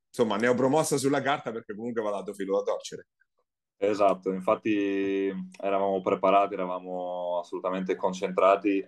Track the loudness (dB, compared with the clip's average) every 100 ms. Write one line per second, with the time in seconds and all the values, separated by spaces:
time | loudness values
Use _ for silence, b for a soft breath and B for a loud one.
0 | _ -2 0 2 2 2 4 2 2 0
1 | 0 0 0 -4 -4 -10 -10 -10 -6 -4
2 | -4 -4 -8 -8 0 0 0 -4 -6 -14
3 | -18 _ _ _ _ _ _ -4 -2 4
4 | 4 2 -2 -2 0 0 0 0 0 0
5 | 0 0 -2 -4 -10 -6 -2 0 2 0
6 | 0 2 4 4 4 -2 -4 -6 -6 -8
7 | -6 -6 -4 -4 -4 -6 -4 -2 -2 -2
8 | -2 -4 -4 4 4 6 4 0